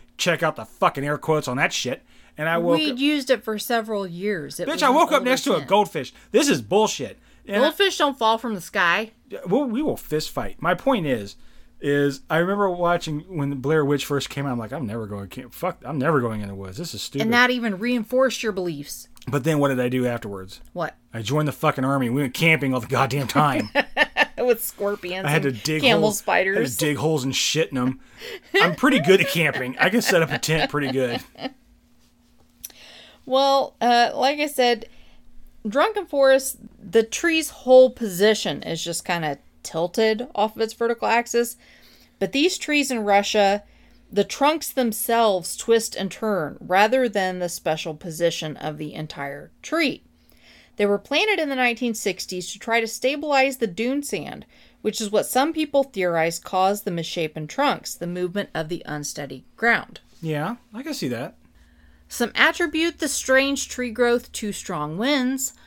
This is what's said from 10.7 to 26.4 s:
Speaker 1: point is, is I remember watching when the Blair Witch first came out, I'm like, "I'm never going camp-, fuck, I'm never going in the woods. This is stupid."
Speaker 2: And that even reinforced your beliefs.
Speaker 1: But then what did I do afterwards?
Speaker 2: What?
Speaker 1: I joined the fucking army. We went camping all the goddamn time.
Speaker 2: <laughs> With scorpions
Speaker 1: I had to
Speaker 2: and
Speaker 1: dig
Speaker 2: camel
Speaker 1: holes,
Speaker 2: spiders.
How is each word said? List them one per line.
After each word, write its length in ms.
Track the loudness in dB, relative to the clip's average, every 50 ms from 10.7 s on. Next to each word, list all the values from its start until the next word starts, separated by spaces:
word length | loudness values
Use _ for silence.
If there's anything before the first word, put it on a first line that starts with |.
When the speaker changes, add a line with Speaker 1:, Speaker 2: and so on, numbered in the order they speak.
| 0
Speaker 1:
point 320 | 0 2 0 0 2 2
is, 300 | 0 -2 -2 -2 -8 -14 -18 -20 -20 -20 -20 -20 -20 _ -8
is 420 | -2 0 2 2 2 0 0 -4 -6 -2
I 100 | 0 0
remember 300 | 2 0 0 0 0 0
watching 480 | 0 0 0 0 0 0 -2 -4 -6 -6 -8 -8
when 240 | -6 -4 -4 -4
the 40 | -4
Blair 300 | -4 -2 0 2 2 4
Witch 180 | 2 2 0 0
first 260 | -2 -4 -4 -4 -4
came 160 | -6 -6 -4 -4
out, 60 | -4
I'm 40 | -4
like, 140 | -6 -6 -8
"I'm 140 | -8 -6 -6
never 180 | -6 -6 -6
going 220 | -8 -8 -10 -10 -10
camp-, 240 | -12 -14 -16 -14 -12
fuck, 240 | -6 -6 -6 -6 -6 -10
I'm 140 | -8 -4 -2
never 200 | 0 2 2 2
going 200 | 2 0 -4 -4
in 60 | -6 -8
the 80 | -8
woods. 220 | -10 -10 -10 -10 -10
This 180 | -10 -10 -10
is 80 | -10 -12
stupid." 220 | -8 -4 -2 0
Speaker 2:
And 80 | 2 4
that 180 | 4 4 4
even 260 | 2 0 -2 -4 -4 -4
reinforced 640 | -2 -2 -2 -2 -2 -2 0 2 2 2 0 -2
your 100 | -4 -4 -4
beliefs. 560 | -2 -4 -4 -4 -6 -10 -12 -14 -16 -16 -20 -20 -14 -8 -4
Speaker 1:
But 160 | -2 -2 0
then 160 | 2 2 2
what 80 | 2 2
did 120 | 2 2
I 100 | 0 0
do 180 | 0 0 0 0
afterwards? 540 | -2 -4 -6 -8 -10 -10 -12 -14 -16 -20 -20 -14 -8
Speaker 2:
What? 220 | -8 -8 -8 -8 _ _ _ -10
Speaker 1:
I 80 | -8
joined 260 | -4 -2 0 0 0 0
the 40 |
fucking 320 | -2 0 0 0 0 0 0
army. 240 | 0 0 0 0 0
We 120 | 0 0
went 120 | -2 -2 -2
camping 400 | 0 4 4 4 4 2 0 -2
all 60 | -2
the 80 | -2 -2
goddamn 400 | 0 0 0 0 0 -2 -2 0
time. 420 | 2 4 4 4 2 0 -2 -2 -2 -2 -2 -2 0 0 0
Speaker 2:
<laughs> 320 | 0 2 -2 -2 -2 0 -2
With 240 | 0 2 2 0 0
scorpions 640 | -10 -8 -4 -4 -4 -4 -4 -8 -8 -8 -4 -2
Speaker 1:
I 40 | 0
had 140 | 0 2 2
to 60 | 0
Speaker 2:
and 120 | -4 -4 -4
Speaker 1:
dig 180 | -4 -2 2 4
Speaker 2:
camel 180 | 4 4 6
Speaker 1:
holes, 180 | 4 2 0 0
Speaker 2:
spiders. 380 | -2 2 2 2